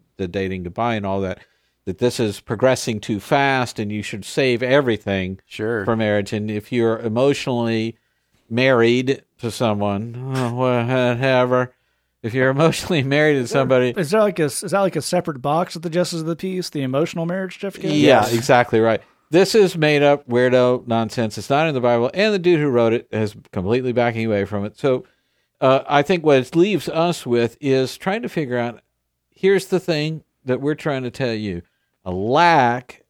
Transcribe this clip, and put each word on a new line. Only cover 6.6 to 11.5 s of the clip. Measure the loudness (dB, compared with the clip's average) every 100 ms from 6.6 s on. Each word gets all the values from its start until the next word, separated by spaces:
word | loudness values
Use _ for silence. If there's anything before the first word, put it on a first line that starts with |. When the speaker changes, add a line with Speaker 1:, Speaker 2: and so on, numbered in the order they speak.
| -4
Speaker 1:
you're | 0 0 0
emotionally | -2 0 0 0 -2 -2 -2 -2 -4 -8 _ _ _ _ -6
married | 0 4 6 6 4 2 -4 _ _
to | -8
someone, | -2 -2 0 -2 -2 -6 -10 -6 -4
oh, | -4 -2
whatever, | 0 0 0 0 0 0 2 2 2